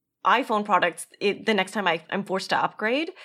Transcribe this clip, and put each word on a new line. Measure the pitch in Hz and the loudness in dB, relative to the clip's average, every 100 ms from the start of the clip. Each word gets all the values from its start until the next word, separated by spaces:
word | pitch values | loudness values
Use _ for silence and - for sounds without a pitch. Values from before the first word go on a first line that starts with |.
| _ _ - | _ _ 2
iPhone | 220 269 214 208 | 2 2 -2 2
products | 185 175 165 - - | 2 2 -2 -16 -4
i-, | 202 190 - | -2 -2 0
the | |
next | 208 185 | 0 0
time | - 185 | 0 0
I, | 165 165 | -2 -2
I'm | 190 | -6
forced | 196 185 185 | -4 -4 -2
to | 147 | 0
upgrade | 151 - 214 262 330 - | 0 -2 -2 -2 -4 -10